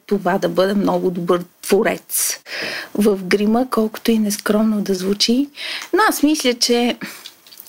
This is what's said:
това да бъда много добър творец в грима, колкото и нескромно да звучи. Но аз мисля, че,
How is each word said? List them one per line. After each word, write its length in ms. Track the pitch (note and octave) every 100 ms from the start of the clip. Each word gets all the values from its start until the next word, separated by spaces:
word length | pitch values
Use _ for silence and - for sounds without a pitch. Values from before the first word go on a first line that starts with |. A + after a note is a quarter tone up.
| -
това 320 | G3+ F3+ F#3+
да 120 | F3
бъда 260 | E3+ F#3+ G3+
много 360 | F3+ F3+ F#3
добър 320 | F3+ E3+ F3+ F3 _
творец 760 | - G3 E3+ - - - - - - - - - -
в 300 | - G#3 F#3+
грима, 440 | F3+ G3+ G#3 A3+ B3+
колкото 420 | - A3 - -
и 80 | A3+
нескромно 600 | G#3 G#3 - G#3 A3 G#3
да 120 | G3
звучи. 560 | F#3 F#3+ G#3 - B3 C#4+ - - - -
Но 60 | F4 G#4+
аз 140 | -
мисля, 300 | C#4+ D4+ B3
че, 440 | A#3+ - A#3+ A#3+ A#3 - - - - - -